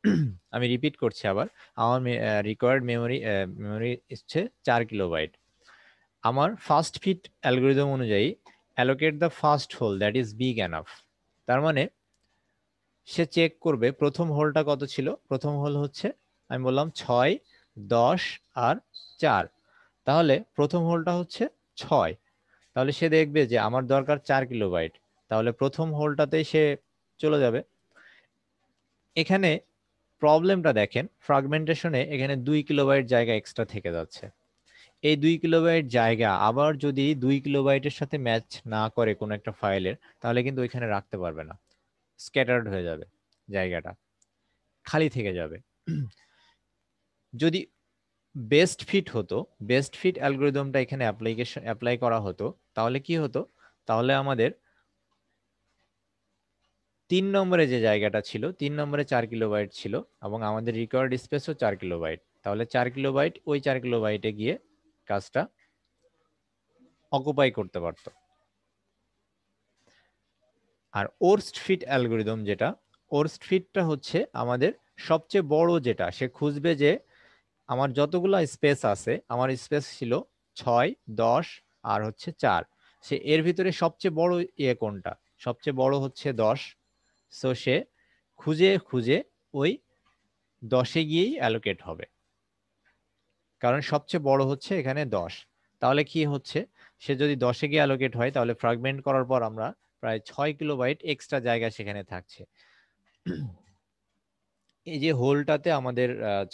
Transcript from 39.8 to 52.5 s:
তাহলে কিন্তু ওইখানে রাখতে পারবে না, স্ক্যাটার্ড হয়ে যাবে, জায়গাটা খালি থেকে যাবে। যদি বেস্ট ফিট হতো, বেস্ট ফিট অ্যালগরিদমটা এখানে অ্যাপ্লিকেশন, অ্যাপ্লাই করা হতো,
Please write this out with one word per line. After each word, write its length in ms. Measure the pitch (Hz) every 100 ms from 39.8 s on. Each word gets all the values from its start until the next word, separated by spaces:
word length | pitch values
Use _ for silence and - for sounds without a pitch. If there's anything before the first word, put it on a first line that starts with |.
| 92 - _ _
তাহলে 200 | 120 120 123
কিন্তু 140 | 131
ওইখানে 220 | 123 123 117 101
রাখতে 200 | - 98
পারবে 200 | 87 80 78
না, 60 | - _ _ _ _ _ -
স্ক্যাটার্ড 420 | - 139 123 123 113
হয়ে 120 | 95 85
যাবে, 160 | 80 - _ _ _ -
জায়গাটা 440 | 98 92 87 82 92 _ _ _ _ _ _ _ _ -
খালি 200 | 156 156 127
থেকে 160 | 104 87
যাবে। 160 | 78 82 _ _ - 156 120 - _ _ _ _ _ _ _ _ _ _ _ 117
যদি 180 | 160 170 - _ _ _ _ _ _ 139 110
বেস্ট 280 | 147 180 - -
ফিট 180 | 196 - 113
হতো, 200 | 92 101 - - 104
বেস্ট 220 | 127 139 -
ফিট 160 | 185 180
অ্যালগরিদমটা 560 | 143 135 143 139 139 135
এখানে 200 | 127 135 117
অ্যাপ্লিকেশন, 540 | 110 113 113 120 - 113
অ্যাপ্লাই 260 | 107 120 120
করা 140 | 123 113 101
হতো, 200 | 90 110